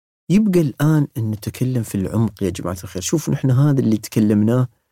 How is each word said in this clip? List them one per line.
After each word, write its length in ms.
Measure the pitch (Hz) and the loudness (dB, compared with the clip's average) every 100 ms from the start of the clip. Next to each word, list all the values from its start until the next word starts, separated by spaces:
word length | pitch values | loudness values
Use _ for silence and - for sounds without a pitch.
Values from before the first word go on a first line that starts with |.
| _ _ - | _ _ 0
يبقى 320 | 202 220 180 | 2 4 2
الآن 460 | 151 - 147 156 139 - | 2 0 2 2 0 -4
أن 140 | 113 | -4
نتكلم 520 | 107 104 - 127 127 | -4 -6 -4 -2 -2
في 120 | 107 104 | -4 -4
العمق 480 | 92 107 110 - | -2 -2 -2 -2
يا 60 | 98 | -4
جماعة 280 | 90 85 90 | -4 -6 -8
الخير. 180 | - 92 | -10 -10
شوف، 280 | - 160 156 | -4 -4 -2
نحن 220 | 139 135 | -2 0
هذا 280 | 127 147 135 | 2 2 2
اللي 180 | 113 107 | 0 0
تكلمناه 720 | - 117 107 104 107 123 127 _ _ | -2 0 2 2 2 2 -2 _ _